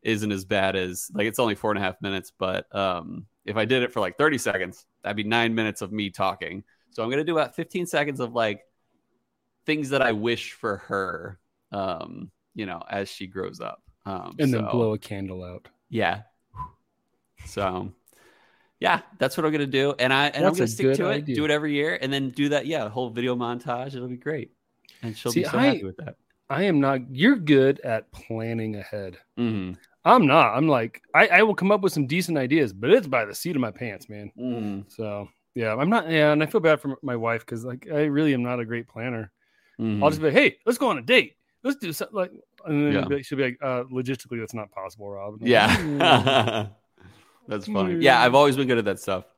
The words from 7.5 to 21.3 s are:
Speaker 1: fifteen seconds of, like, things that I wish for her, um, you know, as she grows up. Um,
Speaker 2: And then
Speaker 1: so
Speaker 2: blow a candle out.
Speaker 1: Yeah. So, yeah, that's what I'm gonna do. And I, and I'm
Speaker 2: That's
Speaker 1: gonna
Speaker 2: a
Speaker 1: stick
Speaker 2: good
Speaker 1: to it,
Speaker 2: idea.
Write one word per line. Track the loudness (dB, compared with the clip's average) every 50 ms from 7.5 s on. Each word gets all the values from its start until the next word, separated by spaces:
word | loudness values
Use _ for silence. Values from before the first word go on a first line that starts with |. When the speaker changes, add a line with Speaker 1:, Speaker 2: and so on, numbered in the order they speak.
| -4
Speaker 1:
fifteen | -10 -10 -8 -6 -6 -6
seconds | -2 -2 -2 -2 -2 -4 -6
of, | -6 -4 -2
like, | 0 0 0 -2 -6 _ _ _ _ _ _ _ _ _ _ _ _ _ _ _ _ _ _ _ _ _
things | -4 -2 -2 -2 -2
that | 0 2
I | 2 2
wish | 0 0 0 -2 -2 -2 -6 -12
for | -14 _ -6 -4 -4
her, | -6 -6 -4 -4 -4 -2 -4 -6 -8 -10 -12 -16 _ _ _ _ _ _ _
um, | -8 -6 -4 -4 -4 -6 -8 -12 -14 -16 -16 -16 _ _ _ _ _
you | -10 -10
know, | -8 -8 -12 -10 -8
as | -6 -6 -6 -6
she | -8 -14 -14
grows | -12 -8 -8 -8 -8 -8 -10
up. | -12 -12 -12 _ _ _ _ _ _
Um, | -10 -10 -10 -10 -12 -4 -2
Speaker 2:
And | 0 0
then | 0 -2 -2
Speaker 1:
so | -2
Speaker 2:
blow | -2 0 0 0
a | -2 -4
candle | -8 -10 -10 -10 -8 -10 -10 -12
out. | -14 -14 -16 -18 _ -20 _ _ _ _
Speaker 1:
Yeah. | -4 0 0 0 0 -2 -8 _ _ _ _ _ _ -14 -14 -14 _ _ _ _ _ _ _ _ _ _ _ _ _ _ -18
So, | -12 -6 -4 -4 -2 -4 -4 -8 -10 -12 _ _ _ _ _ _ _ _ _ _ _ _ _ _ _ _ _
yeah, | 0 0 0 0 -2 -12 -4 -2
that's | -2 -2 0
what | 0 -2
I'm | 0
gonna | 0 0 -2
do. | 0 0 2 2 2 0 0
And | 2 2
I, | 4 4 2
and | 0 0
I'm | 2 2
Speaker 2:
That's | 2 2 2
Speaker 1:
gonna | 0
Speaker 2:
a | -2
Speaker 1:
stick | 0 0 2
Speaker 2:
good | 2 2
Speaker 1:
to | 2 0 0
it, | -2
Speaker 2:
idea. | -2 -4 -2